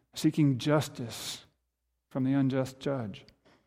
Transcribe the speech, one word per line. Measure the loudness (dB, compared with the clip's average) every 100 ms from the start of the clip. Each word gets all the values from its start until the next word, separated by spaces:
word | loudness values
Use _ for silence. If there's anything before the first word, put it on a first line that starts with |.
| _
seeking | -2 0 4 2 2
justice | 2 2 2 -8 -10 -10 -12 -12 -16 _ _ _ _ _ _
from | -2
the | 0
unjust | 2 2 2 -2 -4
judge, | -4 -4 -4 -10 -18 _ _ _